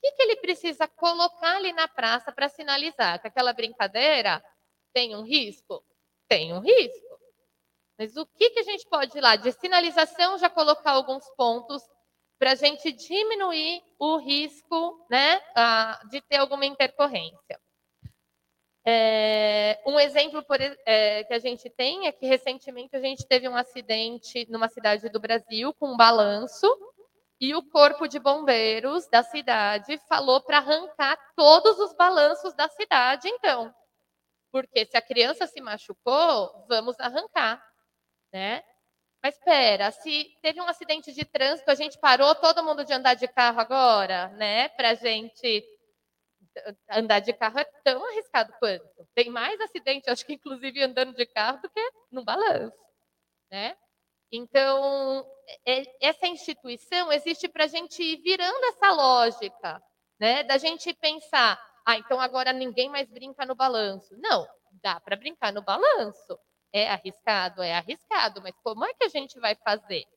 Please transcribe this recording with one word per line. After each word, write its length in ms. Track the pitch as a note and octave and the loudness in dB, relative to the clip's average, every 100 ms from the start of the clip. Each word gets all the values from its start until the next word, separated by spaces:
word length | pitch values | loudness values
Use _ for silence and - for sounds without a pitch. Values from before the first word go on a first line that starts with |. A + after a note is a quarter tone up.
que 100 | C5+ | -4
que 80 | C#5+ | 0
ele 120 | B4+ A4 | 0 0
precisa 500 | G#4+ F4+ E4+ D4 D#4 | -4 -6 -6 -4 -6
colocar 680 | _ E4+ E4+ F4 F4 E4 F#4 | _ -2 0 -2 -2 -4 -2
ali 160 | F#4+ | -4
na 140 | E4+ D#4+ | -4 -4
praça 440 | - A3+ A#3+ B3 | -2 -2 -2 -6
pra 180 | C#4 C#4 | -6 -6
sinalizar 720 | C#4+ D4+ C#4 D4+ - G#3 F3 | -6 -6 -4 -4 -2 -2 -2
que 60 | A3 | -6
aquela 260 | B3+ B3 | -2 -2
brincadeira 880 | A#3+ A3 A3+ G3+ A3 C#4+ D4 G#3 E3 _ _ _ _ _ | -2 -8 -4 -4 0 2 2 0 -2 _ _ _ _ _
tem 220 | B3 B3 G#3 | -4 -4 -6
um 80 | |
risco? 600 | A3 D4 A3 G3+ _ F#3 _ _ _ _ _ | -2 -2 -2 -12 _ -14 _ _ _ _ _
Tem 260 | G3+ D#3+ | 0 0
um 60 | F3 | -6
risco. 600 | A#3 B4 F#4+ B4+ B4 - _ _ _ _ _ _ _ _ | 4 4 4 -6 -20 -20 _ _ _ _ _ _ _ _
Mas 160 | G#3+ B3 | -12 -10
o 100 | D#4+ | -12
que 240 | _ A4+ | _ 2
que 100 | A#4 | 2
a 40 | |
gente 240 | G#4 G#4 - | -4 -6 -4
pode 300 | D#4+ C4+ C#4+ | -2 -2 2
ir 40 | |
lá 140 | C4 G#3+ | 4 4
de 160 | A3+ | 2
sinalização 840 | B3+ F4+ F4+ E4+ E4+ D#4+ - F4+ F#4+ | -4 0 2 2 0 0 2 0 2
já 120 | F4 | -2
colocar 420 | E4+ D4+ D4+ D#4 | 0 2 2 2
alguns 380 | C4+ C4 C4 - - | 0 0 -8 -10 -2
pontos 480 | B3 A#3 A#3 C#4+ - _ _ _ _ _ | 0 0 -6 -14 -14 _ _ _ _ _
pra 160 | C4 C4 | 0 4
gente 360 | C#4+ D4 E4 | 2 0 -6
diminuir 920 | A#3+ - F#4 G#4+ G#4+ F#4+ D#4+ D#4 F4 _ _ | -8 -6 -4 -2 -2 -2 -2 -4 -6 _ _
o 180 | D4 D#4 | -2 -2
risco, 880 | C4 C#4+ D4+ D4 _ E4 E4+ E4 _ | 0 -4 -4 -10 _ -4 -4 -8 _
né, 320 | B3 C#4 F#4 - - | 2 2 2 0 0
a, 460 | A#3 A3+ A3 A3 G#3 | 2 2 -2 -6 -12
de 100 | C4+ | -14
ter 160 | _ C#4+ | _ 0
alguma 280 | C#4 C#4 C#4 | 0 -2 -4
intercorrência? 960 | C#4 C4 - C#4+ A#3 E3 _ _ - _ _ _ _ - _ _ _ _ _ _ _ | -2 -4 0 -2 -2 -10 _ _ -18 _ _ _ _ -20 _ _ _ _ _ _ _
É, 960 | - A#3 A3 A3 G#3+ G#3+ G#3+ G#3 G#3 G#3+ C4 | 0 2 4 2 2 2 2 2 0 0 0
um 140 | D4 | 2
exemplo, 420 | C#4+ C#4+ D4+ D4+ | 2 2 0 -2
por 180 | D4 C4+ | -4 -2
e-, 200 | C4+ C#4 | -2 -6
é, 400 | - A3 G#3 G#3+ G#3+ | 0 2 2 0 -4
que 80 | A#3 | -4
a 20 | |
gente 320 | B3 A#3+ A#3+ | -4 -8 -14
tem 380 | _ B3+ F4+ F#4 | _ -4 -2 -6
é 40 | |
que 140 | - C4 | -4 0
recentemente 680 | C4 C4 B3+ - B3 B3+ C4+ | 0 0 -8 -12 -16 -10 -6
a 40 | |
gente 280 | C4 C4+ - | -6 -8 0
teve 200 | B3+ B3+ | 0 0
um 80 | B3 | -4
acidente 920 | B3 C4 A3 A3 A3+ A#3+ - B3+ A3+ | -6 -8 -6 -4 -4 -8 -12 -10 -8
numa 180 | A3+ A3+ | -4 -4
cidade 400 | A3+ G#3+ G#3 A3 | -2 0 0 -2
do 100 | G#3+ | -8
Brasil 520 | A3 A3+ A3+ A3 B3+ D#4 | -2 -4 -4 -6 -6 -4
com 160 | D4 | -6
um 20 | A#3+ | 6
balanço 720 | A#3 A#3 G#3 G#3 B3 - G4 B4+ G#4 _ A4+ _ _ _ | 6 8 4 2 -6 0 2 2 -4 _ -20 _ _ _
e 160 | C4 D#4 | -4 -4
o 80 | - | -2
corpo 380 | D#4+ D4 D4 D#4 | 6 6 6 -6
de 120 | C#4+ | -4
bombeiros 880 | C4+ C#4+ C#4+ A#3+ A3 A3 B3 D#4 E4+ | -2 0 2 2 2 -2 -4 -6 2
da 140 | A#3 | 2
cidade 760 | A#3+ D4+ C#4 A#3 G3+ G#3 G#3 D4+ _ | 2 -6 -2 0 0 -2 -6 -12 _
falou 320 | D#4+ C#4 B3+ | -2 2 0
pra 160 | - D4 | 4 0
arrancar 600 | C4+ D#4 F4 - C#4 D#4 - - | 2 -2 -2 -4 -2 -2 -6 6
todos 440 | D4 D#4+ G#4 F#4+ | 8 10 8 2
os 140 | G4+ | -2
balanços 600 | - F4 F#4 D4 E4+ F#4+ - | 2 4 6 2 2 -8 -4
da 120 | D#4 | -4
cidade, 580 | - G#4+ C#4 B3 C4+ F4 | -4 0 2 2 0 -4
então. 460 | A#4+ G4 B3+ A3+ _ _ _ _ _ _ _ _ | -4 -2 -2 -4 _ _ _ _ _ _ _ _
Porque 340 | C4 C4 - A3 | -6 -2 -2 0
se 120 | - | -2
a 40 | |
criança 440 | - A#3+ A#3+ D#4 F4+ | -2 0 0 0 -6
se 160 | - | -8
machucou, 1040 | B3+ G#3 - G3+ - C4+ E4+ C4 F#3+ - - | -10 -12 -12 -8 0 2 4 2 -2 -8 -4
vamos 320 | A#3 A#3 A#3+ | -4 -4 -6
arrancar, 640 | B3 C4 G#4+ F4+ A#3+ A#3+ _ _ _ _ _ _ _ | -6 -6 -6 -2 -2 -4 _ _ _ _ _ _ _
né? 320 | F#3+ F#3+ A#3+ - _ _ _ _ _ | -10 -8 -8 -10 _ _ _ _ _
Mas 120 | C4+ C#4+ | -6 -4
espera, 560 | - D4+ A#3 G3 G3+ | 2 4 4 2 -2
se 440 | G#3+ D#4+ D4+ D4 _ | -4 -6 -6 -6 _
teve 180 | D#4 D#4 | -6 -4
um 60 | F4 | -6
acidente 460 | E4+ E4 D#4 D4+ | -8 -6 -6 -6
de 100 | C4+ | -12
trânsito, 460 | D4+ C#4+ C4 D#4 D4 | -8 -2 0 0 0
a 60 | C#4 | 0
gente 220 | D4+ - | 0 0
parou 340 | D4 B3+ C#4 D#4 | 4 6 6 4
todo 280 | D#4+ E4 | 4 2
mundo 200 | D#4+ D4 | 0 -4
de 100 | D4 | -4
andar 200 | C4+ C4 | 0 2
de 140 | B3 B3 | 2 0
carro 320 | - A#3+ A#3 | 2 2 2
agora, 720 | A3+ C4 B3+ A3 F#3+ F#3 F#3 | -2 4 4 4 2 -4 -6
né? 400 | G3+ G#3+ G#3+ C#4 | -6 -2 0 -2
Pra 240 | - A#3+ A3+ | 0 0 0
gente 680 | A#3+ A3 A3+ - B3 G#3+ G#3+ _ _ _ _ _ _ _ _ - - G3+ _ | -2 -4 -8 -8 -4 -4 -4 _ _ _ _ _ _ _ _ -18 -16 -18 _
andar 320 | G#3+ A3+ G#3 | -4 2 2
de 120 | G3+ | 2
carro 260 | A#3+ A3 A#3 | -4 -2 -2
é 40 | D4 _ | -6 _
tão 220 | - B3+ G#4+ | 0 0 -4
arriscado 480 | G#4+ G#4+ F#4 A3 - | -8 -4 -2 -2 -2
quanto. 260 | A3 F#3 - _ - - | -2 -2 -10 _ -10 -2
Tem 140 | A#3+ | -2
mais 300 | A#3+ B3 G4+ | -2 -6 -6
acidente, 480 | G#4+ F4+ - C#4 C4 | -8 -6 -4 -4 -4
acho 160 | B3 - | -6 -6
que 80 | |
inclusive 480 | D4 - C4 C4 C4 | -14 -12 -10 -10 -2
andando 320 | C4+ B3+ C4 B3+ | -2 0 -4 -2
de 100 | A#3+ | -6
carro, 360 | - G#3+ C4+ | -2 -2 -4
do 80 | F#4 | -8
que 220 | - A#4 _ _ | -6 -8 _ _
num 120 | B3+ | -12
balanço, 540 | A#3 C4+ G#4+ - A3+ _ _ _ _ _ _ _ _ | -6 -2 0 -2 -4 _ _ _ _ _ _ _ _
né? 260 | G3 G#3+ F#4 _ _ _ _ _ | -10 -10 -12 _ _ _ _ _
Então, 920 | A3+ A#3+ C#4 C4+ C4+ C#4 C#4 C4+ C4+ C4 - - - - | -16 -2 0 2 0 -2 -2 -4 -6 -8 -20 -20 -12 -4
é, 420 | B3+ C4+ - C#4 | -4 -4 -4 -4
essa 180 | D#4+ F4+ | -2 -4
instituição 840 | E4+ - D4+ B3+ A#3+ _ F4+ F4 | -6 -12 -12 -12 -16 _ -4 0
existe 360 | D4 D4 E4 F4 | -2 -2 -6 -8
pra 180 | E4 D#4 | -2 -2
gente 340 | D#4+ E4+ - | -2 -10 -8
ir 160 | E4 D#4+ | -6 -6
virando 440 | E4 F#4 F4+ B4+ B4+ | -2 -2 -2 -2 -4
essa 260 | - G4+ | 2 2
lógica, 920 | F4 C4+ B3+ A#3 A#3 G3+ - F3+ E3 _ _ _ _ | 4 4 4 2 0 -12 -10 -12 -12 _ _ _ _
né? 240 | G#3+ C4 | 0 0
Da 140 | D4 C4+ | 0 0
gente 360 | D#4 E4 E4+ | 0 -6 -8
pensar, 680 | E4+ D#4 D#4 - D4 A#3 F#3+ - _ - | -4 -4 -6 -2 2 2 0 -8 _ -2
"Ah, 120 | A3+ | -2
então 220 | A3 B3+ | -2 -4
agora 340 | C4 B3+ B3+ | -2 -2 -2
ninguém 360 | C4 C4 A#3 B3+ | -4 -4 -4 -4
mais 200 | C#4+ C#4 | -4 -10
brinca 360 | - C4 C4+ C4 | -12 -20 -12 -10
no 100 | C4 | -2
balanço." 600 | C4 A#3 G#3 G3 - G3+ | -2 0 -4 -6 -16 -12
Não, 300 | F#4 A#3 D#3+ - _ F#3+ | 0 0 0 -16 _ _
dá 180 | G3 E3+ | -8 -6
pra 160 | - G3+ | -6 -8
brincar 360 | B3+ E4 A3 | -8 -6 -6
no 80 | G3+ | -6
balanço. 800 | G3 G#3+ B4 C5 G#3+ - _ F3+ _ _ _ | -4 0 2 2 -2 -8 _ -18 _ _ _
É 160 | G3+ A3 | -4 -2
arriscado? 720 | G3 F#3+ F#3 - G#3 F#3 F3+ | -2 -8 -10 -2 -2 -2 -6
É 120 | F3+ | -4
arriscado, 680 | E3+ E3+ D4+ _ G#4 A3+ G3 | -4 -6 -14 _ -2 -2 -4
mas 140 | F#3 - | -18 -10
como 220 | - A3 E4+ | -10 -6 -8
é 80 | |
que 100 | C5 | -4
a 60 | A4 | -4
gente 280 | D4+ C4+ C4 | -4 -10 -8
vai 160 | A#3 G#3+ | -6 -4
fazer? 500 | - G#3 G#3 F3+ - | -4 -4 _ -10 -10